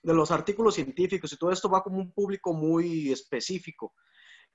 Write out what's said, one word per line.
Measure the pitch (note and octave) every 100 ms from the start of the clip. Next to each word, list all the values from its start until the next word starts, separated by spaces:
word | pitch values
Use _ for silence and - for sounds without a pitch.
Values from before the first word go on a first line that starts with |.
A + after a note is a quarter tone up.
de | E3
los | E3 D3+
artículos | D#3+ E3 G3+ A3+
científicos | F3+ C3+ C3+ F#3 F#3 D#3
y | D3
todo | E3+
esto | F#3 G3+
va | F#3+
como | F#3+ F#3
un | F#3
público | - G3 G3 -
muy | D#3+ D#3 E3 E3+ D#3+ D3
específico. | C3 - B2+ - F#3 E3 - A2 _ _ _ - - _